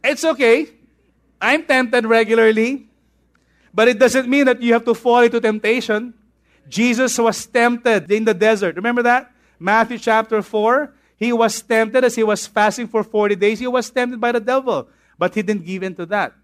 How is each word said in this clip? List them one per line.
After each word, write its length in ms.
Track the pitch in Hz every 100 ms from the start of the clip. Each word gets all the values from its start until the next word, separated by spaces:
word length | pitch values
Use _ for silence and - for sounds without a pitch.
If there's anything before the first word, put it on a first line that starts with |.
It's 220 | 254 294
okay. 420 | 320 262 240 240 311 _ _ _ _ _ _ _
I'm 220 | 220 302
tempted 420 | 320 262 247 247 226
regularly, 840 | 226 220 226 220 220 226 269 - _ _ _ _ _ _ _ _
but 140 | - 233
it 140 | 214
doesn't 280 | 254 254 247
mean 180 | 277 262
that 140 | 247
you 120 | 240
have 120 | 233 233
to 80 |
fall 260 | 226 240 240
into 200 | 233 233
temptation. 760 | 220 214 214 240 220 214 240 - _ _ _ _ 139
Jesus 500 | 180 240 240 254 -
was 280 | 233 190 -
tempted 640 | 240 233 240 240 208 160
in 140 | 208
the 100 | 220
desert. 400 | 185 214 214 185
Remember 300 | 160 226 240
that? 260 | 240 247 254 _ _ _
Matthew 380 | 175 220 226 233
chapter 440 | - 220 220 220
four. 520 | 202 214 220 262 285 _ _ _
He 160 | 233
was 300 | 233 226 220
tempted 400 | - 220 220 262
as 140 | 254 233
he 80 |
was 240 | 220 202 -
fasting 400 | 220 208 202 233
for 160 | 226
forty 320 | 208 214 208 202
days. 240 | 202 220
He 80 | 247
was 200 | 247 226
tempted 300 | 254 247 247
by 120 | 240
the 80 | 240
devil, 480 | 214 269 262 160 117 _ _ _
but 180 | 180 214
he 60 |
didn't 220 | 196 208
give 200 | 165 190
in 100 | 190
to 120 | 180 170
that. 280 | 202 151 _